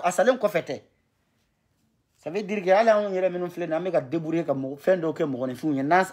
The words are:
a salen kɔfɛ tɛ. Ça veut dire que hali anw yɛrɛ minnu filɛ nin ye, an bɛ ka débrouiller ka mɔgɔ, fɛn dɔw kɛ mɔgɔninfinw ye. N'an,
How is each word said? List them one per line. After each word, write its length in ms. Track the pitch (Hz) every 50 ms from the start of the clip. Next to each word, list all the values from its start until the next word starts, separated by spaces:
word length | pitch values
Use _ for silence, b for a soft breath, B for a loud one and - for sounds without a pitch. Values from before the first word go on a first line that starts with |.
| -
a 80 | 175 180
salen 240 | - 190 233 262
kɔfɛ 260 | 240 - 202 - 170 151
tɛ. 200 | - 139 110 - _ _ _ _ _ _ _ _ _ _ _ _ _ _ _ _ _ _ _ _ _ _ _ _ _ _ _
Ça 120 | - 147
veut 120 | 160 202 214
dire 200 | 180 214 208 180
que 80 | 180
hali 180 | 185 202 226 226
anw 240 | 214 208 208 202 190
yɛrɛ 180 | 185 185 185
minnu 200 | 175 180 180 175
filɛ 160 | 175 175 175
nin 40 | 165
ye, 60 | 160
an 80 | 160 175
bɛ 80 | 190 170
ka 80 | 160
débrouiller 460 | 139 127 139 170 160 151 160 165 165
ka 80 | - 139
mɔgɔ, 240 | 135 131 131 139 143
fɛn 220 | - - 190 185
dɔw 120 | 160 160 143
kɛ 120 | - 170
mɔgɔninfinw 500 | 147 131 117 131 127 127 120 - 156 147
ye. 60 | 135 135
N'an, 240 | 147 165 185 190 -